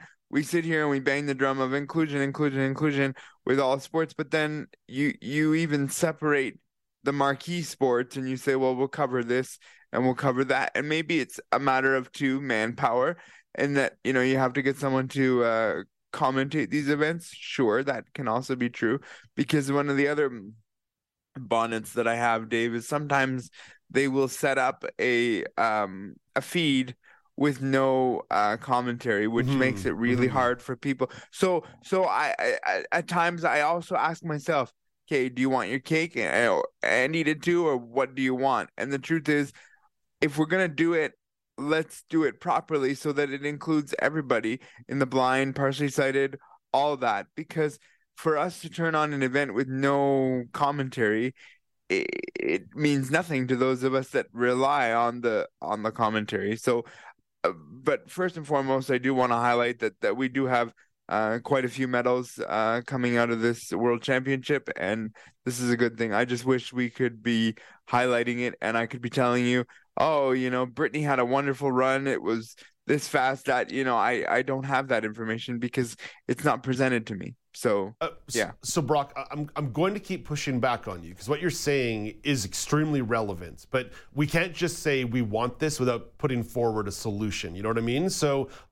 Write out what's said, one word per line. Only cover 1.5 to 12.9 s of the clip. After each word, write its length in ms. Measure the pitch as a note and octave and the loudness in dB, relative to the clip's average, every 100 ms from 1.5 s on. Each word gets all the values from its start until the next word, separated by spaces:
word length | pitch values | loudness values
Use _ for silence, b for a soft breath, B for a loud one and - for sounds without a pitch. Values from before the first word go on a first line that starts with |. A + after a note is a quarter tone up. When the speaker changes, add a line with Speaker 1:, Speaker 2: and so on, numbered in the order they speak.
| C3+ | 2
Speaker 1:
of 140 | C3 | 0
inclusion, 480 | C#3 C#3 E3 D#3 C#3+ | -2 -2 -2 0 0
inclusion, 400 | C#3 C#3 D3 C3+ | -2 0 0 2
inclusion 540 | C3+ C#3 D3+ C#3 C3+ - B B - | 0 0 0 2 0 -2 B B 0
with 140 | C3+ | 2
all 200 | C3 C3+ | 2 0
sports, 340 | - D#3+ D#3+ | -2 -2 -2
but 180 | - C#3+ | -4 -2
then 360 | D#3 D3+ D3+ - - - | 0 0 -4 -10 -18 -10
you, 260 | B2+ D3 - | -2 -2 -2
you 320 | A2 D3 D#3 | -4 0 2
even 340 | D#3+ E3 D3 C#3 | 4 2 0 -2
separate 720 | - E3 D3+ D3+ C#3+ C3 - _ _ _ _ | 0 -2 0 0 2 0 -6 _ _ _ _
the 100 | C3+ | -2
marquee 480 | C#3+ C#3 C3+ - F3 | 2 2 0 -4 -6
sports 560 | D3+ - C3+ A#2+ B2 C#3 | -6 0 2 2 0 -4
and 100 | C3 | -6
you 80 | B2+ | -2
say, 220 | C#3 C3+ | 0 2
"Well, 180 | C3 B2+ | 2 0
we'll 140 | C3+ | -2
cover 340 | - C#3 B2+ | -2 0 0
this 340 | A#2 B2 B2+ - B B B | 0 0 -2 -8 B B B
and 100 | - | 0
we'll 120 | B2+ B2 | 2 2
cover 280 | C#3+ B2+ | 2 2
that." 280 | C3 C3 - - | 2 0 0 -2
And 140 | D3 | -2
maybe 300 | D#3 D#3 E3 | -2 0 -2
it's 180 | A2+ - - | -2 -8 -2
a 60 | B2+ | 0
matter 360 | C#3 C3 C3+ C3+ | 2 4 4 2
of, 160 | B2+ | -2
two, 300 | - C3+ C3+ | -2 -2 0
manpower, 760 | C#3 A2 A2+ A2 C#3 | 0 0 0 0 0